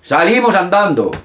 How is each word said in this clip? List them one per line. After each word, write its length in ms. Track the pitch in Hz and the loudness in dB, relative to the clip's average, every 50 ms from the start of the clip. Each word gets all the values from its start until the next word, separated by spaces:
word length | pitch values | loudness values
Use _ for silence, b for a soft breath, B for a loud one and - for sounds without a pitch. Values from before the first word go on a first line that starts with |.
Salimos 540 | _ - 139 151 170 185 226 247 247 233 196 | _ -2 -2 0 2 2 0 2 0 2 0
andando 560 | 190 180 180 185 202 208 190 147 120 104 92 - - | 0 0 2 0 0 2 0 0 0 -2 -2 -4 -8